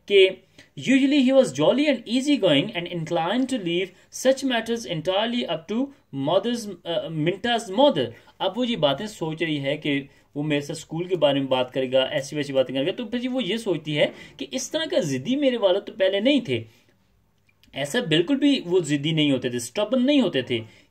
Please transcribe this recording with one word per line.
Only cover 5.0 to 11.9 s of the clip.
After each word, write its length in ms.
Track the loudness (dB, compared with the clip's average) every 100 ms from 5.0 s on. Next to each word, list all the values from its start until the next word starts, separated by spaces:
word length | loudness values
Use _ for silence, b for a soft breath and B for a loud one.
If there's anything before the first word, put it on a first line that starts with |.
| -2 0 0 -2 -4
up 240 | -6 -4
to 140 | -4 -4 B _
mother's, 540 | -6 0 2 2 -2 -6 -12 -8
अ, 220 | -6 -4
Minta's 680 | -2 -2 -2 -2 -2 -2 4
mother।" 260 | 4 4 -2 B B -6
अब 140 | -4 -2
वो 80 |
ये 120 | -2 2
बातें 300 | 0 0 -6
सोच 360 | -8 -8 -4
रही 140 | -4 -2
है 200 | -4 -4
कि 320 | -2 -4 -4 b b -6
वो 60 |
मेरे 200 | -2 -2
से 120 | -2
स्कूल 320 | -10 -10 -8 -4
के 100 | 2
बारे 240 | 2 2
में 80 | 0
बात 220 | 0 0
करेगा, 320 | -4 0